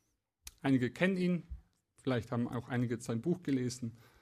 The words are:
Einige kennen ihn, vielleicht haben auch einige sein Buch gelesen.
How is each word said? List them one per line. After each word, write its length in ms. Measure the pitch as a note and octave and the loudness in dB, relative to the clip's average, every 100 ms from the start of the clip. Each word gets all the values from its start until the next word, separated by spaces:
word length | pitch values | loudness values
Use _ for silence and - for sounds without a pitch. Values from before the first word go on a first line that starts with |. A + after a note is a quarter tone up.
| _ _ _ _ - - | _ _ _ _ -20 -4
Einige 260 | C3+ C3 B2 | 2 4 2
kennen 260 | - F#3 F#3 | 2 2 2
ihn, 280 | F3+ F3 - - - _ _ _ | 2 0 -4 -14 -14 _ _ _
vielleicht 340 | - B2 - | 0 0 0
haben 160 | A#2+ A#2+ | -2 -2
auch 200 | A#2+ - | -4 -2
einige 320 | B2 A#2+ A#2 | 0 0 -2
sein 220 | - A#2 | -2 -2
Buch 220 | D#3+ F3 | 0 0
gelesen. 520 | - C3+ B2 - A#2 - - - | 0 0 0 -4 -8 -10 -18 -20